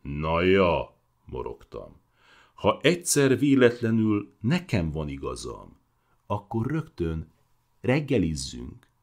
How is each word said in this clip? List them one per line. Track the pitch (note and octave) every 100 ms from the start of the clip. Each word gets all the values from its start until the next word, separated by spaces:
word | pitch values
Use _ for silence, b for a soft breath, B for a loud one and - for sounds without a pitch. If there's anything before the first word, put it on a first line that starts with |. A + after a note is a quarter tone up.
Na | C2+ D2 D#2 E2
ja, | F2+ F#2+ F2+ D2+ - _ _ _ -
morogtam. | B1 B1 - - A1 - - _ b b b b -
Ha | G2 -
egyszer | C#3 E3+ - D3 C3+ B2
véletlenül | C#3+ C3+ B2 A#2 A2+ A2+ A2 G#2 - _
nekem | A2+ F3 F3 G2+ D#2+
van | D2+ D2
igazam, | C#2 C2+ A#1+ B1 G1+ - _ _ _ _ _ _
akkor | G2+ - A2+ A#2
rögtön | D#3 D#3 - E2 D#2+ D#2 _ _ _ _ _
reggelizzünk. | - C3+ C#3 B2 E2+ D2 C2 - B1+ - _ _